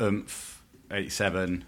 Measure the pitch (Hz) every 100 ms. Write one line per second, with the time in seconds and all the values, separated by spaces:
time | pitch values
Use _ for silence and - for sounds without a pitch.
0 | 107 104 - - - - - - - 101
1 | 76 - 101 90 92 90